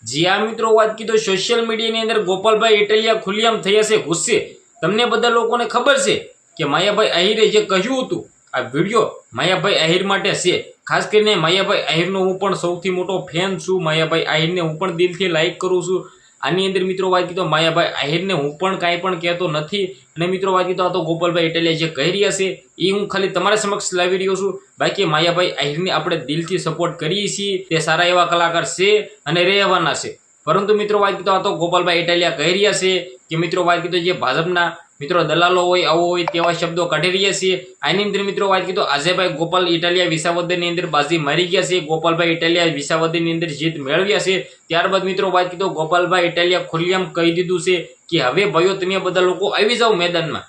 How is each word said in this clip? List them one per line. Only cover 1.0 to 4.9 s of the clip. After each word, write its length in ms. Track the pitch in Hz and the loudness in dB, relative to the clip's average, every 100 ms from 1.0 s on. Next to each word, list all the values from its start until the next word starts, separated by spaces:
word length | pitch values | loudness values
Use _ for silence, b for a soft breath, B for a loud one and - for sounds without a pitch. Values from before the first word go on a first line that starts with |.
| 214 220 | 0 0
સોશિયલ 460 | - 190 - 233 226 | 2 -2 0 0 0
મીડિયાની 380 | 220 226 226 | -2 -2 -2
અંદર 160 | 220 214 | 0 0
ગોપાલભાઈ 560 | 180 185 208 220 226 208 | 0 0 2 4 4 4
ઇટાલિયા 420 | 208 214 220 220 - | 4 2 2 0 -2
ખુલ્લેઆમ 320 | 208 233 214 | 0 0 0
થયા 280 | 190 208 214 | 2 2 4
છે 80 | 214 | 0
ગુસ્સે. 400 | 151 165 - 196 - - _ _ | 0 -2 0 0 -2 -14 _ _
તમને 320 | 160 | -2